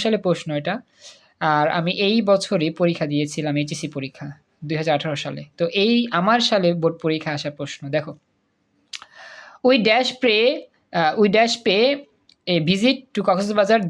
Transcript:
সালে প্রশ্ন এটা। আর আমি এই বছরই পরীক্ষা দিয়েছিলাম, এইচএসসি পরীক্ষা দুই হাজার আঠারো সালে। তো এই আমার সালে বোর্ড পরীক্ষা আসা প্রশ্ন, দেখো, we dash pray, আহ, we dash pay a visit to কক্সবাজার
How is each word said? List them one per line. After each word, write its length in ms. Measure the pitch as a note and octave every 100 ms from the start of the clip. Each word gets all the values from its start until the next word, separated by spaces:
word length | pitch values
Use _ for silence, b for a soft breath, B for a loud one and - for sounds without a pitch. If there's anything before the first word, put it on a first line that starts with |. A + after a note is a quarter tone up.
সালে 140 | A3+ G#3+
প্রশ্ন 300 | F#3 E3 D#3+ D3
এটা। 140 | D#3 A3 B B B B B -
আর 260 | D#3+ D3+ D3+
আমি 220 | F3 E3+ F#3 G3+
এই 100 | A3+
বছরই 480 | G3+ G3 - F#3+ D#3 E3
পরীক্ষা 260 | F3 E3+ D#3
দিয়েছিলাম, 400 | D3 D3 D#3 D3+ C#3+
এইচএসসি 260 | D3 D3 C#3+
পরীক্ষা 400 | D3 C3 - D3 C#3+ _ _ D3
দুই 80 | D#3
হাজার 160 | D#3+ D3
আঠারো 220 | D#3+ C#3+
সালে। 180 | C#3+ C#3+ D3 -
তো 60 | E3+ G3
এই 100 | G#3 A#3+ A#3+ E3+
আমার 200 | F#3+ A#3+ A#3
সালে 180 | G#3+ F3
বোর্ড 220 | E3+ D#3+ E3
পরীক্ষা 300 | E3 D#3 D#3
আসা 180 | D3 D3+
প্রশ্ন, 300 | D3 C#3+ - C#3
দেখো, 220 | D3+ D3+ - _ _ _ _ _ _ _ - B B B B B B
we 120 | B3 C4 G#3+
dash 220 | A3+ B3+ -
pray, 240 | B3 G#3+ A#3+ D#4 - _ _
আহ, 180 | F3+ D#3+ F#3
we 80 | G#3 G#3+
dash 180 | A3+ - A3
pay 180 | F#3+ B3 C#4+ - _ _ _ -
a 80 | E3+
visit 380 | D#3 F#3+ A#3+ C#4 -
to 80 | - G3
কক্সবাজার 520 | F3+ G3+ G#3+ G3 A3+